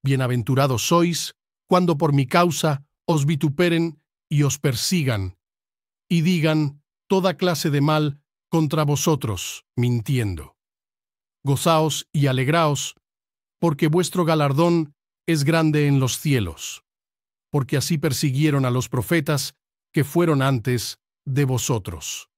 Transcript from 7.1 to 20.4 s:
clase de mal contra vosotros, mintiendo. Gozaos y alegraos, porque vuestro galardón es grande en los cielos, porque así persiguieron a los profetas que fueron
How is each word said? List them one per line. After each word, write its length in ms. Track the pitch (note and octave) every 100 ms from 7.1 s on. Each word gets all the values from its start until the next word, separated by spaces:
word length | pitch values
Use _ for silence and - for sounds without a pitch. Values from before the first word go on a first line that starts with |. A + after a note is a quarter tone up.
| F#3+ F#3 E3
clase 320 | F3+ D#3+ D#3+
de 120 | C#3+
mal 400 | C#3+ D#3 D3+ C#3+ _ _ _
contra 340 | E3 D3+ D#3
vosotros, 840 | D3 C#3+ - D3 A#2 F#2+ - - _ -
mintiendo. 840 | B2 A#2+ G#2+ C3 G#2 E2 C#2+ _ _ _ _ _ _ _ _ _
Gozaos 640 | C3+ C#3 E3+ D#3+ D#3 C#3 -
y 160 | D3+ C#3
alegraos, 680 | B2+ C3 E3 D#3 C#3 - - _ _ _ _ _ _
porque 280 | E3+ C#3+ D3+
vuestro 380 | E3+ F3 F3+ E3
galardón 720 | D#3+ C#3+ C3+ E3+ E3+ D#3 _ _ _ -
es 160 | E3
grande 440 | C#3+ E3 D#3 D3+ D3
en 120 | C#3
los 200 | C3 -
cielos, 640 | D#3 C3 F2+ D2 - - _ _ _ _ _ _ _
porque 280 | D3 B2+ C#3+
así 200 | - D#3+
persiguieron 680 | D#3+ B2+ D3+ C3 D#3 C#3+ B2+
a 40 |
los 200 | B2 B2
profetas 680 | B2 - E3+ D3 C#3+ - _ _ _ _
que 120 | E3
fueron 380 | C#3+ F3 E3+ C#3+